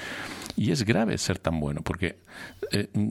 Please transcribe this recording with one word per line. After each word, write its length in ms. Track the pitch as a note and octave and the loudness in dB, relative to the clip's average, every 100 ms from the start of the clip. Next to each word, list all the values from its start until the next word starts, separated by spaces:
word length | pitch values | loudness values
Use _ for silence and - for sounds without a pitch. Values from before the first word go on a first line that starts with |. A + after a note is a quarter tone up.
| - - - - - - | -10 -8 -10 -10 -6 0
Y 140 | G#2 | 2
es 120 | E2 G2 | 2 4
grave 320 | E3 A3 - | 4 4 2
ser 200 | - F2+ | 0 0
tan 200 | - E2 | 0 2
bueno, 220 | D2 D2+ | 0 -2
porque, 380 | - - F2 - - - - - - | -2 -2 -2 -4 -16 -16 -16 -10 -2
eh, 180 | G2+ G2+ | 0 2
mm, 160 | G#2+ G#2 | 2 0